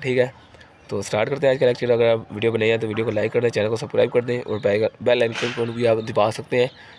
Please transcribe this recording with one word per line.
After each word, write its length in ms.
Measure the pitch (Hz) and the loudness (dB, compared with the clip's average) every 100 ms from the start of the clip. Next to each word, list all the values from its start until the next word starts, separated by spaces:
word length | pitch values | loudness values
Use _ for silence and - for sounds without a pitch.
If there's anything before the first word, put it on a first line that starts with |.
ठीक 160 | 139 127 | -2 0
है, 140 | 127 - - - - _ - | 0 -4 -20 -20 -20 _ -8
तो 120 | 107 | -8
स्टार्ट 260 | 95 110 123 | -2 -2 -2
करते 180 | 139 135 | 0 0
हैं 80 | |
आज 60 | 131 | 2
का 60 | 127 | 2
लेक्चर। 240 | 120 120 | 2 0
अगर 180 | 117 117 | 2 4
आप 180 | 113 - | 2 -2
वीडियो 200 | 104 113 | -2 0
पर 60 | 113 | 2
नए 120 | 110 | 2
हैं 100 | 113 | 0
तो 60 | 110 | -2
वीडियो 200 | 107 113 | -4 -2
को 60 | |
लाइक 200 | 104 110 | -2 0
कर 80 | 120 | 0
दें, 80 | 117 | 0
चैनल 200 | 113 104 | 0 -2
को 80 | 113 | -4
सब्सक्राइब 340 | - 110 120 | -4 0 2
कर 140 | 123 | 2
दें 160 | 120 123 | 0 -6
और 180 | - 101 | -4 -2
बेल, 300 | 101 104 107 - | 0 2 0 -2
बेल 200 | 117 123 | 0 2
आइकन 300 | 117 110 120 120 | 2 0 -6 -4
को 160 | 117 | -4
भी 140 | 117 117 | 0 0
आप 120 | 113 | 0
दबा 280 | 113 113 107 | 0 0 0
सकते 320 | 110 - 127 | 0 -2 0
हैं। 80 | 127 - - | 0 -2 -20